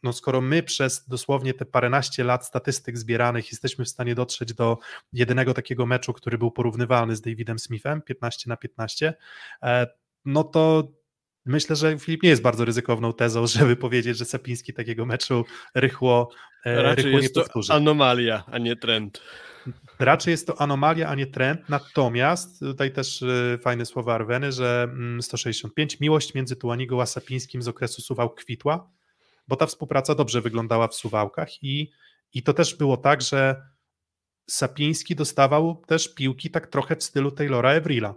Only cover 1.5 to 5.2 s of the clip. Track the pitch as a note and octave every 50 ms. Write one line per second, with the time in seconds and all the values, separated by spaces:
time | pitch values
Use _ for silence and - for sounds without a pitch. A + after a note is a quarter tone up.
1.5 | B2+ - B2 - - B2 A#2+ B2 B2+ C#3 C3+ - - - B2 B2 B2 B2+ - -
2.5 | - B2+ - - B2+ - _ - A#2 B2 A2+ A2 A#2 A2+ A#2+ A#2+ A#2+ A#2 A2 -
3.5 | - - - B2+ - - B2 - - - B2 A#2+ A#2+ A#2 B2 B2 - - B2 A2+
4.5 | A#2 - A#2+ A#2 A#2 A#2 - - - - _ _ - A#2+